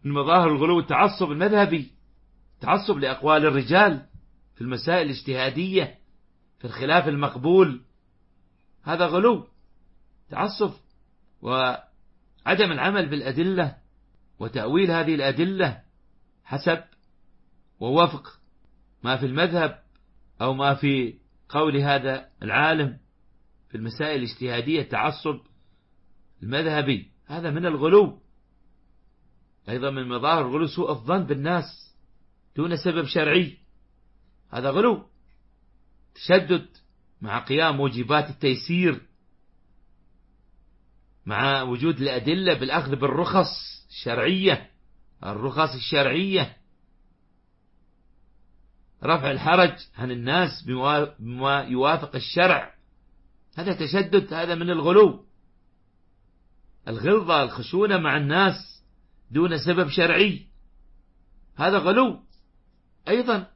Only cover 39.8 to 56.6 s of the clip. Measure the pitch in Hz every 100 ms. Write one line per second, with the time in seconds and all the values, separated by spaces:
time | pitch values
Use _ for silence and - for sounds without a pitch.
39.8 | _ _ _ _ _ _ _ _ _ _
40.8 | _ _ _ _ - 104 135 139 127 123
41.8 | 156 143 135 127 123 175 185 143 131 160
42.8 | 135 135 131 127 175 185 175 - - -
43.8 | - - 123 117 123 190 190 135 - _
44.8 | _ _ - _ 95 104 131 127 156 127
45.8 | - 147 135 147 196 185 131 - _ _
46.8 | _ _ _ _ _ _ _ _ _ _
47.8 | _ _ _ _ _ _ _ _ _ _
48.8 | _ _ 139 165 139 135 156 180 175 -
49.8 | - - 127 123 120 165 170 143 - 127
50.8 | 135 147 147 - 110 123 135 139 131 127
51.8 | 139 156 143 131 - 170 185 143 104 -
52.8 | _ _ _ _ _ _ _ - 180 170
53.8 | 151 180 190 196 196 160 170 170 170 170
54.8 | 151 190 202 123 - _ _ _ _ _
55.8 | _ _ _ _ _ _ _ _